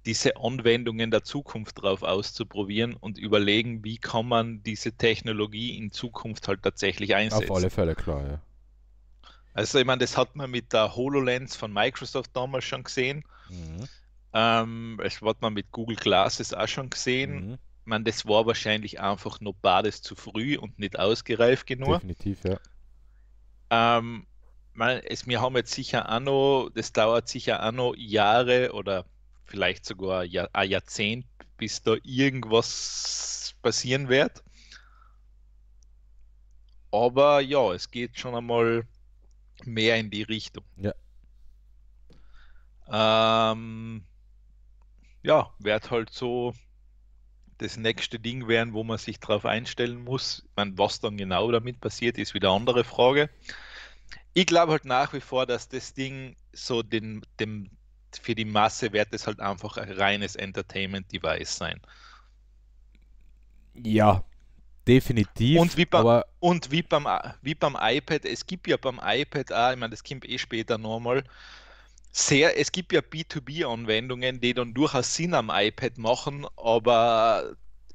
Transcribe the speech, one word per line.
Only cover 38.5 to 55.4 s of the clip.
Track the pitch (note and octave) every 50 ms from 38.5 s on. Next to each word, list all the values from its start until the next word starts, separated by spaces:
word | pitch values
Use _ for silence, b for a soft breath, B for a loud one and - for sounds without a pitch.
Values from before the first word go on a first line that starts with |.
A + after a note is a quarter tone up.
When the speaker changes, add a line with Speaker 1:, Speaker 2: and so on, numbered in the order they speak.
| A#2+ A#2 A2+ A#2 A#2 A#2 A2+ - - - - - - - - - - - - - _ - -
Speaker 1:
mehr | A#2+ A2+ A2 A2 A2+ A2+ A2+
in | A2 G2+
die | G2+ G#2 G#2
Richtung. | - A2 G#2+ - - - G#2 - - -
Speaker 2:
Ja. | F#2 G2 G#2 - - - - - - - - - - - - - - - - - - - - - - - - b b b b b b b b b b b b b - - -
Speaker 1:
Ähm, | G#2 G#2+ A2 A2 A2 A2 A2 A2 A2+ A2+ A2+ A2 A2 A2+ A2+ A2+ A2+ A2 A2+ A2+ A2+ G#2+ F2+ - - - - - - - - - - - - - - - - - - - _ - - -
ja, | - C#3+ D#3 C#3+ - - - -
wird | G2+ G#2 G#2+ G#2+ - -
halt | A#2+ A#2 A2+ -
so | - - B2+ A#2+ B2 B2 A#2+ A#2+ A#2 - - - - - - - - - _ - - - - - - - - - - -
das | A2 G2 -
nächste | A#2 A2 A2+ A2 - - - - A2+
Ding | G#2+ A#2+ B2 C3 A#2+ A2
werden, | A#2 A2+ A#2 A#2
wo | G#2+ A2
man | A2+ A2+ A2+ A2
sich | - A#2 G#2+ -
drauf | - - G#2 G#2 -
einstellen | A#2 G#2+ A2+ B2 - - - A#2+ A#2+ A#2+ A#2+
muss. | B2 A#2+ C3 B2+ - - - - -
Ich | - -
mein, | G#2 G2+ G2+ F#2+ F#2
was | G2+ G#2 - -
dann | - G#2+ G#2
genau | G2+ G2 F#2 F#2 F2+ G#2+ A#2
damit | A#2+ A2+ A#2 B2 B2 -
passiert, | - G#2+ - - A#2+ A#2+ A#2+ -
ist | G#2 - -
wieder | G2 G2 F#2+
eine | F#2
andere | G2+ A#2 B2+ A#2+ B2
Frage. | A2+ - - - A#2+ B2+ C#3 D3 D3+ D3+ - B B B B B B B B B B B B B B B B B B B -
Ich | F3 F#3
glaub | - E3+ E3+ E3+ D#3+
halt | D#3 D3 -
nach | C3 B2+ C3 C#3+ C#3+
wie | C#3+ C3+
vor, | - - C3 B2+